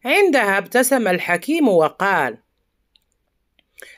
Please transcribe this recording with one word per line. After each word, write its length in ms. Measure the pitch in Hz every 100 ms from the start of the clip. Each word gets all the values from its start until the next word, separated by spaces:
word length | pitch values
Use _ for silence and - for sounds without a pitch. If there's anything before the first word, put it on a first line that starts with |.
| 247
عندها 520 | 339 392 277 208 196
ابتسم 500 | 202 247 254 269 208
الحكيم 600 | 180 - 175 - 320 277
وقال: 680 | 180 156 - 196 185 131 110 _ _ _ _ _ _ _ _ _ _ _ _ _ _ -